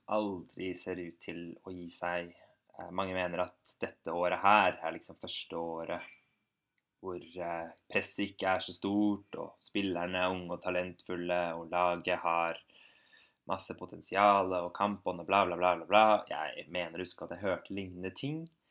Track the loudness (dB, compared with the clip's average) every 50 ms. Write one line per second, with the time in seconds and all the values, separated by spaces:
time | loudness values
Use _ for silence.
0 | _ -2 0 0 0 0 -4 -6 -10 -12 -10 -6 -6 -4 -4 -6 -4 -6 -6 -6
1 | -6 -10 -10 -12 -10 -10 -8 -8 -8 -10 -12 -14 -12 -12 -12 -10 -10 -10 -8 -4
2 | -4 -2 -2 -2 -4 -6 -12 -20 -20 _ _ _ _ _ _ -14 -12 -8 -4 -4
3 | -2 -2 0 -2 -2 -2 0 -2 -2 -2 -4 _ _ -20 -10 -8 -8 -8 -8 _
4 | -8 -4 -2 2 2 2 2 4 6 8 8 8 8 6 2 0 -4 -6 -6 -6
5 | -10 -14 -16 -12 -8 -6 -6 -6 -6 -6 -6 -4 -4 -4 -4 -6 -6 -6 -6 -6
6 | -6 -12 -18 _ _ _ _ _ _ _ _ _ _ _ _ _ _ _ _ _
7 | -8 -8 -8 -8 -10 -12 -10 -8 -6 -4 -4 -4 -6 -8 -12 _ _ -4 -4 -2
8 | -2 -2 -4 -4 -4 -4 -4 -2 0 2 2 2 0 -4 -8 -4 -2 0 2 2
9 | 2 2 0 -2 -6 -12 -12 -10 -10 -12 -12 -14 -12 -6 -4 -2 0 0 0 -2
10 | -2 -2 0 0 0 0 0 -2 -4 -6 -8 -6 -4 -2 0 0 -2 -2 -6 -14
11 | -10 -8 -6 -4 -2 0 0 0 0 0 -4 -6 -8 -4 0 2 2 2 2 0
12 | 0 0 -2 0 2 2 2 2 2 0 -2 -6 _ _ _ -20 -20 -20 -20 _
13 | _ _ -20 -20 -20 _ _ _ _ -6 -4 -4 -4 -6 -6 -10 -10 -14 -12 -12
14 | -10 -2 2 6 8 8 8 8 4 2 0 -2 -2 -4 -2 0 0 0 0 -2
15 | -4 -4 -4 -4 -2 2 4 4 6 4 2 4 4 4 4 4 2 6 8 8
16 | 10 10 8 6 4 0 -4 -4 -4 -6 -6 -10 -12 -8 -6 -4 -4 -4 -4 -6
17 | -6 -6 -6 -10 -10 -10 -8 -4 -2 -2 -2 -2 -4 -8 -8 -8 -6 -8 -8 -8
18 | -8 -8 -8 -6 -6 -6 -6 -6 -8 -12 _ _ _ _